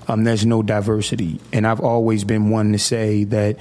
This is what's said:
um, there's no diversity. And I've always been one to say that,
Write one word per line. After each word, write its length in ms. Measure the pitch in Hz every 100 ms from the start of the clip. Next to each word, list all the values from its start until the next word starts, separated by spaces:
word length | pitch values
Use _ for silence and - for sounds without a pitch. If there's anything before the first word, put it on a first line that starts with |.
| -
um, 180 | 110
there's 200 | 113 113
no 180 | 110 113
diversity. 800 | 107 107 101 107 101 110 90 - -
And 160 | 117 110
I've 140 | 113
always 420 | 123 117 113 110
been 260 | 101 110 104
one 220 | 110 107
to 60 | 104
say 460 | - 117 110 107
that, 320 | 101 107 104 107